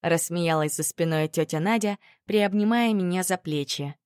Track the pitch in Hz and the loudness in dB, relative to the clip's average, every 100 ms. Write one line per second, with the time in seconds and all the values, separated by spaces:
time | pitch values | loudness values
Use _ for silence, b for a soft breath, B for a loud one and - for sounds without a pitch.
0 | 170 165 - 170 170 160 151 - 156 - | 2 0 0 -2 0 2 0 -2 -6 -2
1 | 165 160 156 - 156 160 175 226 208 202 | 0 0 0 0 -2 0 0 0 0 -4
2 | b b - 208 202 202 208 240 233 208 | b b -2 2 2 2 2 2 2 2
3 | 180 180 180 180 - 151 139 - 143 147 | 0 -2 -2 -4 -4 -4 -4 -6 -8 -10